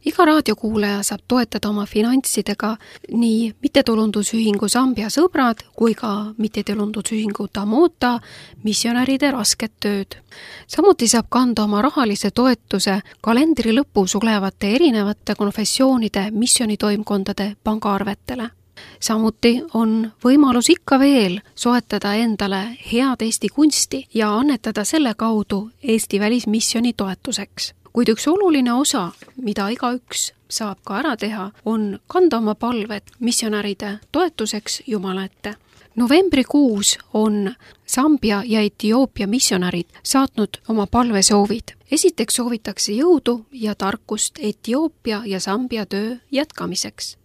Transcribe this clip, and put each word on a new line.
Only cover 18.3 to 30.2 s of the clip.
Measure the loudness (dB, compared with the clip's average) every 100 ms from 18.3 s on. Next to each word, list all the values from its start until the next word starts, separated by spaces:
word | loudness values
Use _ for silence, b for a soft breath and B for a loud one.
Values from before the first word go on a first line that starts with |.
| -8 -10 _ _ -20 B B
Samuti | -4 0 0 2 2 2 -2
on | -2 0 0 -2 _
võimalus | 4 6 6 4 2
ikka | 2 2 4
veel | 4 4 2 -2 -8 -4
soetada | 0 0 -2 -4 -2
endale | 0 -2 -2 -2 -4 -6 -12 -4
head | 0 0 -2
Eesti | -4 -4 -4
kunsti | 2 2 2 -4 -6 -6
ja | -2 0 2
annetada | 2 0 -2 -4 -2
selle | 0 0 0
kaudu | 0 0 -2 -4 -6 _
Eesti | -2 -2 0 -2
välismisjoni | 0 0 0 -2 0 0 -2
toetuseks. | -2 -6 -6 -8 -8 -10 -10 -12 _ _
Kuid | 0 2
üks | 2 2
oluline | 2 2 2 2
osa, | 0 0 -2 -4 -10 -20 -10
mida | -6 -4 -4
igaüks | -4 -4 -6 _ -6